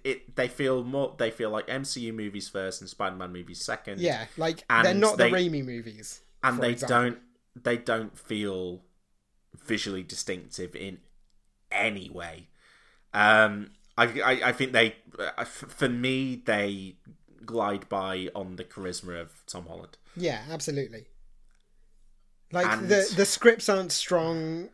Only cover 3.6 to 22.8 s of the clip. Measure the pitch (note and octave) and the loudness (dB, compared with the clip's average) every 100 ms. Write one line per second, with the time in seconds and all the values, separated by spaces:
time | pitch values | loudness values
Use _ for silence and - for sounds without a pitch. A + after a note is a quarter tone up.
3.6 | - A2 - G2 F3 A#2+ A2+ - D#3+ E3 | -8 -8 -8 -4 -2 -2 -6 -4 -4 -2
4.6 | - A2+ C3+ G3 G#3+ G#3 A#2+ F#3 F3+ D3+ | 2 6 6 6 6 6 6 6 2 0
5.6 | B2+ A#2+ A2+ G#2+ G#2+ - _ - C3 B2 | -4 -8 -10 -14 -14 -16 _ -2 0 2
6.6 | B2 A#2+ B2+ A#2+ B2 A#2+ - _ _ - | 2 0 2 4 2 -2 -12 _ _ -6
7.6 | B2 A#2+ A#2+ A2+ A2 - - G#2+ G#2 F#2+ | -2 0 0 -2 -2 -10 -6 -4 -2 -4
8.6 | F#2 F2+ _ _ _ _ _ _ _ - | -6 -10 _ _ _ _ _ _ _ -12
9.6 | - A2 G#2 F#2+ F2 - - F#2 F#2+ - | -2 -2 -2 -6 -8 -8 -6 -6 -8 -10
10.6 | F2+ - F#2+ F#2 _ - _ _ _ _ | -10 -8 -10 -12 _ -20 _ _ _ _
11.6 | - G2+ A2+ G#2 - F2 E2+ E2 - _ | -6 -2 -2 -4 -10 -12 -12 -14 -20 _
12.6 | _ _ _ _ _ G#2 G#2 G#2+ G#2+ G#2 | _ _ _ _ _ 6 8 10 8 4
13.6 | G2+ - _ - A#2+ A#2 A2 C3 B2 A#2+ | -10 -16 _ 2 2 2 2 2 2 0
14.6 | C3 B2 A2+ - - - F#2 - - - | 2 4 4 2 -14 -8 -8 -6 -8 -10
15.6 | C#3+ - C3+ A#2+ B2+ C3 C3+ B2 - G#2+ | -14 -2 0 0 0 -2 -2 -4 0 0
16.6 | G2+ G2+ F#2+ - - - _ - A2+ A2+ | 0 -4 -10 -16 -20 -20 _ -20 -6 -2
17.6 | G#2 G2+ - G2 F#2+ F#2+ F#2 - F#2 F#2 | 0 -2 -2 -4 -2 -4 -6 -8 -8 -10
18.6 | F#2 - F#2 F2 F2+ E2+ E2+ - - F#2 | -12 -10 -8 -8 -8 -10 -12 -16 -16 -14
19.6 | E2+ F2 - - - - F3 A2+ C3 D#3+ | -12 -14 -16 -20 -18 -6 -4 -4 -8 -8
20.6 | C#3+ C#3+ C3+ A2+ - - - - - _ | -4 -4 -4 -8 -18 -20 -20 -20 -20 _
21.6 | _ _ _ _ - _ _ _ _ F3 | _ _ _ _ -20 _ _ _ _ 0
22.6 | F#3 A3 | 2 2